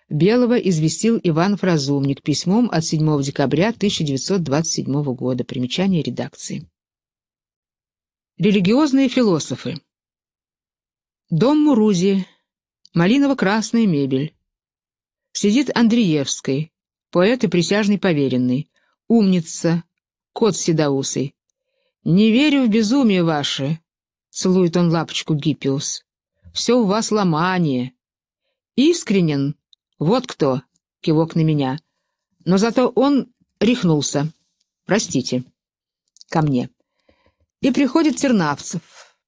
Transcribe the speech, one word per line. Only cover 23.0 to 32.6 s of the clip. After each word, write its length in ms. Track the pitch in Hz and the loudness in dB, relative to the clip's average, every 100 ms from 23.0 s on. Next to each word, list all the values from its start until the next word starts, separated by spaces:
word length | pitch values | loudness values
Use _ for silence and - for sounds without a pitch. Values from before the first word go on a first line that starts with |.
| 240 185 | 4 2
ваше", 600 | 165 156 143 - 139 160 _ _ _ _ _ | 2 0 -4 -4 -4 -6 _ _ _ _ _
целует 480 | - 190 185 175 175 | -6 0 2 2 2
он 120 | 175 | 2
лапочку 460 | 165 147 - - 156 | 0 -2 -8 -4 -2
Гиппиус. 720 | 160 131 139 139 - - - _ _ _ - | -2 -2 -2 -4 -6 -10 -16 _ _ _ -12
"Всё 260 | - - 247 | -6 0 2
у 60 | 208 | 2
вас 260 | 208 - | 0 -2
ломание". 840 | 214 190 156 180 185 160 127 123 - _ _ _ _ _ _ _ - | 0 0 0 0 0 0 -2 -4 -10 _ _ _ _ _ _ _ 0
"Искренен, 800 | 294 339 - 196 165 143 139 - _ _ _ _ | 0 0 0 0 0 0 -4 -6 _ _ _ _
вот 260 | 147 247 247 | -2 -2 -4
кто", 360 | - 143 127 - _ _ _ | -2 -2 -2 -6 _ _ _
кивок 340 | - 156 160 165 | -2 0 0 0
на 60 | |
меня. 380 | 160 151 135 143 - _ _ _ _ _ - | 0 0 -2 -6 -12 _ _ _ _ _ -2
"Но 120 | |
зато 300 | 190 | 0